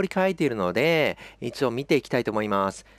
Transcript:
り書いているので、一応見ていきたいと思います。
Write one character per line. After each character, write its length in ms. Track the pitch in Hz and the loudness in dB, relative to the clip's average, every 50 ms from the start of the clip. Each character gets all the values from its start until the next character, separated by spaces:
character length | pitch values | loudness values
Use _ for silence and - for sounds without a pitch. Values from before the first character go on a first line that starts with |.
り 80 | 190 190 - | 2 0 0
書 140 | 190 185 190 | 0 0 2
い 80 | 190 | 2
て 80 | 165 170 | 0 0
い 60 | 143 | 0
る 60 | 120 | 0
の 180 | 110 92 90 87 | 0 0 0 2
で、 440 | 110 135 165 170 160 147 110 85 - - - - - | 2 2 4 4 2 2 0 -2 -4 -10 -20 -14 -10
一 240 | - 123 113 - 143 | -10 -10 -4 -2 -2
応 80 | 127 | -2
見 140 | 113 120 143 | 0 -2 0
て 100 | - 170 | 2 2
い 60 | 139 | 0
き 80 | - - | 2 0
た 100 | - 127 | -2 -2
い 60 | 117 | 0
と 60 | - | 0
思 120 | 104 107 107 | -2 -2 0
い 60 | 104 | 0
ま 200 | 101 98 98 98 92 | 0 0 0 0 -2
す。 120 | - - - - | -6 -12 -20 -20